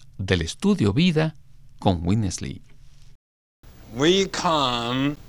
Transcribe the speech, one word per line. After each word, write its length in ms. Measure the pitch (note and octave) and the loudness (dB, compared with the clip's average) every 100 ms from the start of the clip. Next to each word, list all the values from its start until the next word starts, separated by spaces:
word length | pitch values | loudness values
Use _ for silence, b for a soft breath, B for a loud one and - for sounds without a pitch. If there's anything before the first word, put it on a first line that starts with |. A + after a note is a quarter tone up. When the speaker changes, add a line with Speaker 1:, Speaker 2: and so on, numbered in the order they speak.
| - - | -18 -10
Speaker 1:
del 240 | F#2 F#2 | -2 0
Estudio 500 | D#2 - G3 G#3 G#2 | -2 -2 0 2 2
Vida 420 | B2+ F3+ D#3 D#3 - - - - - | 2 2 2 -2 -4 -20 -20 -20 -4
con 260 | G#2 F2 E2+ | -2 0 0
Witness 360 | A2+ G2 - | 0 0 -4
Lee. 200 | C#2 - - - - - - - _ _ _ _ - - - | -10 -12 -16 -20 -20 -20 -20 -20 _ _ _ _ -20 -20 -14
Speaker 2:
We 360 | A2+ D#3 F#3+ F#3+ | 0 4 4 2
come 840 | - F3 D#3 C3 A#2+ A#2 C3 C#3+ D3 | -2 0 2 2 0 -2 -2 -2 -4